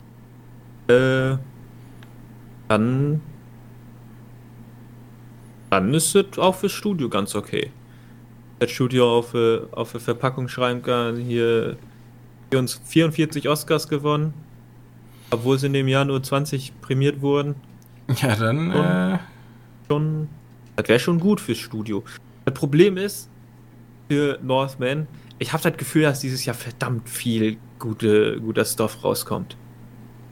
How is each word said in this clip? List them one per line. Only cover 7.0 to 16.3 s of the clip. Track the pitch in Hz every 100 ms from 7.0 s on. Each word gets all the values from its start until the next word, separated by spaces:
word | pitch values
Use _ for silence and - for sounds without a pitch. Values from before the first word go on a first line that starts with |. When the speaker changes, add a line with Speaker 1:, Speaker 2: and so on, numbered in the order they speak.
| 120
Speaker 1:
ganz | 101 104
okay. | 104 - - - - - - - - - - - -
Das | 120
Studio | - 123 127 120 117
auf, | 117
äh, | 120 113 113 -
auf | - 117
der | 117
Verpackung | 117 117 131 131 123
schreiben | - 123 123
kann, | 123 123 117 120
hier | 123 117 117 113 - - - - - - - - -
vierundvierzig | 131 127 - - 160 165 156 156 147 139
Oscars | 151 - 151 151
gewonnen, | 147 147 147 156 - - - - - - - - - -
obwohl | 117 120 135
es |
in | 139
dem | 139 131
Jahr | 135 139
nur | 135
zwanzig | 135